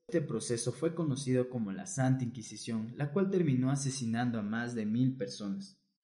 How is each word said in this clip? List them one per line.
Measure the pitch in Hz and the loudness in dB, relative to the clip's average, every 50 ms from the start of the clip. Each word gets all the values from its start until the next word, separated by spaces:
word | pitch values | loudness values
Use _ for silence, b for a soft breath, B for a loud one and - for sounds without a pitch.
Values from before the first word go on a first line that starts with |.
| _ - | _ -2
Este | - 165 | 0 0
proceso | 147 - 113 110 - - 120 117 - 127 | 0 0 -2 -4 -2 -2 -2 0 0 -2
fue | - - 165 165 165 | -2 0 -2 -2 0
conocido | - 165 151 127 127 - 127 127 127 123 123 | 0 0 0 0 0 0 2 2 2 2 0
como | - 120 107 98 95 | -2 -2 -2 -2 -4
la | 90 - | -6 -6
Santa | - - 139 131 131 131 131 127 | -6 -2 0 4 4 4 2 2
Inquisición, | 113 113 113 107 - 107 104 - - 113 110 110 117 - | -2 -4 -8 -12 -12 -12 -10 -8 -4 -4 -4 -4 -6 -4
la | - 147 143 | -4 -4 0
cual | - 196 190 196 | 2 2 2 4
terminó | 196 185 170 147 131 123 127 131 | 4 4 4 4 4 4 4 2
asesinando | 143 139 139 135 127 - 120 113 113 117 123 123 117 113 | 2 2 0 -2 -2 -2 -2 -2 0 2 2 0 0 0
a | 104 | -2
más | 101 110 117 120 120 123 | -2 -2 -2 -2 -2 -2
de | 113 107 | -2 0
mil | 107 110 120 131 131 131 - | 0 2 4 4 4 4 0
personas. | 101 98 - - 104 101 98 98 - - - _ _ _ _ _ | -4 -6 -6 -6 -6 -4 -4 -4 -6 -12 -16 _ _ _ _ _